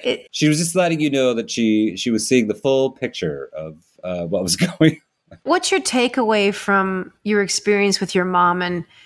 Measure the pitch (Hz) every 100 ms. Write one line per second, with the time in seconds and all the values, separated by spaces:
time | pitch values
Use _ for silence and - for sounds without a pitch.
0 | - - - - 151 151 170 180 175 160
1 | 151 135 127 117 110 - 113 107 107 92
2 | 123 110 - 127 107 104 139 135 135 -
3 | 123 - 82 69 67 78 80 78 _ _
4 | 92 90 85 92 92 90 175 - 160 156
5 | _ _ _ - - 359 - 381 - 254
6 | 254 254 220 214 196 - - 196 190 185
7 | - _ 208 208 196 - 208 202 202 190
8 | 185 190 180 180 175 180 180 175 - -